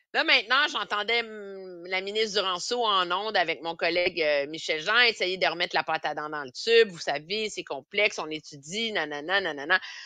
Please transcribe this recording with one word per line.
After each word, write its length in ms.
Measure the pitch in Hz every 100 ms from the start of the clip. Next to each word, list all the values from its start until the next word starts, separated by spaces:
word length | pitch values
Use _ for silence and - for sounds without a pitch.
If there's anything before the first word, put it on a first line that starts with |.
| _
Là, 100 | 226
maintenant, 440 | 311 269 214 262 302
j'entendais, 500 | 294 - 208 208 233
hum, 640 | 226 214 202 196 185 175 175
la 140 | 185
ministre 380 | 196 214 220 202
Duranceau 440 | 190 180 - 240
en 280 | 226 190 175
ondes 240 | 180 214 202
avec 260 | 165 156
mon 140 | 165 165
collègue, 460 | 175 175 180 170
euh, 260 | 151 143 143
Michel 340 | 160 - 156
Jean 180 | 160 220
essayer 360 | 240 208 185 185
de 80 | 175
remettre 300 | 170 180 170
la 80 |
pâte 220 | 151 160 160
à 100 | 151
dents 140 | 151
dans 140 | 151
le 80 | 135
tube. « 380 | - - 226 220
Vous 80 | 165
savez, 500 | - 147 156 208 214
c'est 140 | -
complexe, 540 | 165 143 - 202 208 -
on 120 | 156
étudie, 640 | 156 - 147 143 202 226
nanana, 480 | 202 151 147 151 196
nanana. » 380 | 180 143 143 185 - -